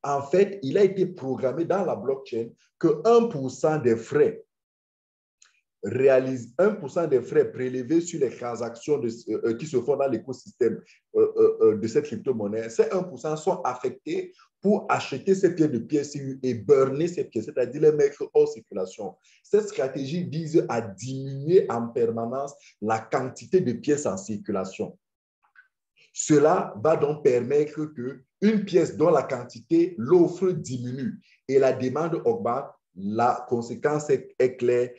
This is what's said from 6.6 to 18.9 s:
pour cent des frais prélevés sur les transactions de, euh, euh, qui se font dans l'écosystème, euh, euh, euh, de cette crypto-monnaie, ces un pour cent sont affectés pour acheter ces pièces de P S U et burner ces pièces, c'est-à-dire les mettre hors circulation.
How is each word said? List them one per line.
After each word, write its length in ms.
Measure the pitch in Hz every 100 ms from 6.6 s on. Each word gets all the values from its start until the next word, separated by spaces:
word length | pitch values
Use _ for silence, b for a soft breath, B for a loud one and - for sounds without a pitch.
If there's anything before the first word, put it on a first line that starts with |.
| 196 202
pour 160 | 139
cent 160 | 175 165
des 140 | 127
frais 300 | - 151 135
prélevés 500 | - 127 127 123 165
sur 180 | 170 160
les 100 | 127
transactions 720 | - 120 113 117 113 - 143
de, 80 | 120
euh, 340 | 113 - 107 117
euh, 80 | 113
qui 100 | 151
se 160 | 123
font 160 | 123 135
dans 100 | 139
l'écosystème, 720 | - - 127 - _ 113 95 b b _ 110
euh, 180 | 107 -
euh, 200 | 110 -
euh, 160 | 110 101
de 100 | 107
cette 180 | 147 -
crypto-monnaie, 640 | 107 135 117 101 110 113
ces 180 | 113 220
un 100 | 196
pour 160 | 180 131
cent 180 | 156 156
sont 260 | 190 175
affectés 680 | 131 123 131 - - 185 185 b b _
pour 240 | 196 208 -
acheter 440 | 131 - 135 -
ces 220 | 190 170 165
pièces 160 | 151
de 80 | 120
P 160 | - 147
S 180 | 135
U 260 | 147 135 131
et 100 | 127
burner 540 | 117 98 139 135 135 175
ces 160 | 175
pièces, 220 | - 113 110
c'est-à-dire 360 | 135 120 147
les 120 | 151
mettre 360 | 151 139 - - 151
hors 120 | 147
circulation. 680 | 147 _ 98 95